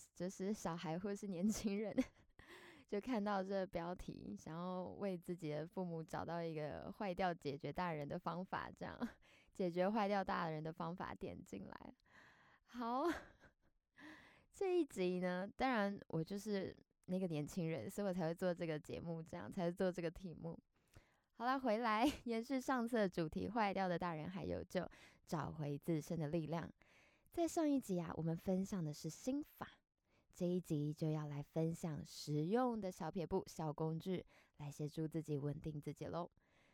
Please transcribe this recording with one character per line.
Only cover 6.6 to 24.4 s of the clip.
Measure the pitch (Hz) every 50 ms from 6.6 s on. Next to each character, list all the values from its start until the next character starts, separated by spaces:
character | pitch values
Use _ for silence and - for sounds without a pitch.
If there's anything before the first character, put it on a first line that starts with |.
| 151 143 - - - -
坏 | 202 - 214 196 180
掉 | 180 190 180
解 | 170 - - 143 139
决 | 143 - 143
大 | 143 - 180 175
人 | 160 151 143
的 | 143 147 175
方 | - 175 165 175 190
法， | - - - - -
这 | - - 175
样， | - - - 240 226 - - - - - - - _ -
解 | - 196 175
决 | 170 180 180 196
坏 | 214 226 202 196
掉 | 202 196 190
大 | 196 190 185 175 160
人 | 156 151 156
的 | 160
方 | 170 - 170 165 175
法 | 190 180 - -
点 | - - 151 87 - -
进 | - - 196 - -
来。 | - - - - - _ _ _ - - - - - - - - - - _ -
好， | - 240 240 233 247 262 311
<laughs> | 349 302 - - - - - - - _ _ _ _ _ _ _ _ _ - 294 302 - - - - - - _ _ -
这 | - 403 370 359 359
一 |
集 | 302 - - 208 180 180 180 180
呢， | 180 180 180 180 190
当 | 202 - - 254 269
然 | 254 214 202 202 202 - - -
我 | - 160 160
就 | - 196 202
是 | - 214 202 196 185 - - - - _ _ _ _
那 | - 185 185
个 | 190
年 | 175 185 190 196
轻 | - - 190 165 160
人， | 165 135 107 -
所 | - -
以 | 202
我 | 196
才 | 180 180 160
会 | 160 170
做 | - 185 175 170
这 | 165 175
个 | 160 156 151
节 | - - - -
目， | - 170 165 165
这 | 160 - -
样， | 175 190 -
才 | - 196 170
会 | 175
做 | 180 - 190 185
这 | 175 -
个 | 170 160
题 | 175 - 190 175 151
目。 | - - 165 - - - _ _ _ _ _ - - - _ _ _ _ _ _
好 | - 226
啦， | 247 269 277
回 | 262 247 208 226
来， | 247 220 214 214 240
<laughs> | 294 269 - -
延 | 240 226 226
续 | 233 - 277 262
上 | 247 - 269 247 226 233
次 | 254
的 | 220 208
主 | 180 - 185 165 156
题， | - - 180 180
坏 | 208 247 208 202
掉 | 180 196 190
的 | 180 175 165
大 | 180 175 165
人 | 156 156 180
还 | 185 185